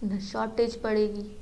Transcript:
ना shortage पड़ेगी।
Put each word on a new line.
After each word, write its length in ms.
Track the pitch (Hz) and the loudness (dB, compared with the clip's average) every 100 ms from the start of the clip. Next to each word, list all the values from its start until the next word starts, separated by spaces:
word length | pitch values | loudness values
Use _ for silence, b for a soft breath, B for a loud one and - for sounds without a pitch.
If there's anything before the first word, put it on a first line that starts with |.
ना 140 | 214 196 | -2 -2
shortage 580 | 202 220 220 220 233 - | -2 -4 0 2 2 0
पड़ेगी। 480 | 220 214 208 208 208 - | 0 4 2 0 -8 -12